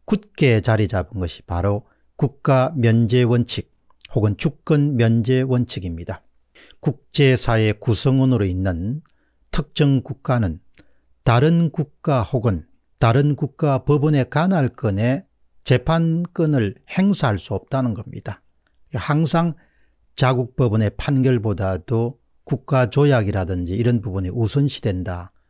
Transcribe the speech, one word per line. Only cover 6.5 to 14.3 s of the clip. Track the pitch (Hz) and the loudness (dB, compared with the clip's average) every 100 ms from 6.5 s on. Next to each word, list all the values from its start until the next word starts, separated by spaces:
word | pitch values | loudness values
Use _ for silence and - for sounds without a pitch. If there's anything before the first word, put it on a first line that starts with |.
| _ - _ | _ -20 _
국제사회 | - - _ - 135 131 - 113 107 | -6 -6 _ 2 4 4 2 2 2
구성원으로 | 104 - 107 135 135 131 123 98 | 0 -2 0 2 2 2 2 0
있는 | 90 95 85 95 147 - _ _ _ _ | -2 -2 -2 -4 -8 -12 _ _ _ _
특정 | - 147 - 147 135 | -6 -6 0 2 2
국가는 | - 123 - 123 98 80 - _ _ _ _ _ - | -2 -10 -2 0 0 -4 -14 _ _ _ _ _ 0
다른 | 120 151 170 165 | 4 4 4 0
국가 | - 147 _ - 135 | -2 -8 _ -2 -2
혹은 | 104 123 110 87 - _ _ _ | 0 -2 0 -2 -6 _ _ _
다른 | 117 120 147 139 | 2 4 2 0
국가 | 143 - 151 135 | -4 -2 -2 0
법원의 | - 147 151 147 | 0 0 2 2
관할권에 | 127 | 0